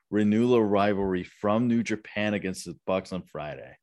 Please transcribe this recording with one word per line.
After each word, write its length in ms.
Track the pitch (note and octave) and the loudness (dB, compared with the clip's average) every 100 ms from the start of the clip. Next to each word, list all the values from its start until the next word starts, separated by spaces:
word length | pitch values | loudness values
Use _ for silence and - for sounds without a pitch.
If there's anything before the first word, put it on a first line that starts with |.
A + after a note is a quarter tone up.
| - | -4
renew 380 | G#2 G#2 G#2+ A#2+ | 0 2 4 4
the 120 | B2 | 4
rivalry 640 | G#2 G2+ G#2 G2 G2 F2+ | 4 2 2 0 -2 -2
from 440 | F2 - G#2 A2 A#2+ | -6 -4 0 2 2
New 140 | A#2 | 0
Japan 520 | G#2 A2 - G#2 G#2 | 0 -4 -6 -4 -2
against 300 | G#2 F#2 F#2 F2 | -2 -4 -8 -10
the 120 | D#2 - | -10 -2
Bucks 260 | F#2 F#2 | -2 -2
on 100 | F2+ | -8
Friday. 540 | - D#2 D2+ C2+ - - | -8 -10 -10 -12 -16 -20